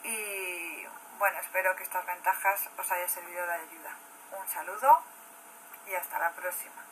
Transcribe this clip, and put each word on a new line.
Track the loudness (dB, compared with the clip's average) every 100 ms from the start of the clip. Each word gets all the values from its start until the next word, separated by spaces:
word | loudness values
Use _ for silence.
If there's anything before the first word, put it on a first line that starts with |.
y, | -4 -4 -4 -4 -4 -6 -8 -10 -12 -14 -16 4
bueno, | 4 4
espero | -2 2 4 2
que |
estas | 0 -2 -2
ventajas | 0 2 4 4 2 -2 -6
os | -2
haya | 0 0
servido | -4 -6 -4 -2
de |
ayuda. | -2 -6 -12 -12 -12 -16 -20 -12 -10
Un | -6
saludo | -6 -4 2 8 8 6 -18 -20 -20 -20 -20 -20 -18 -6
y |
hasta | -6 -4 0
la | 0
próxima. | 0 -6 -6 -10 -14 -18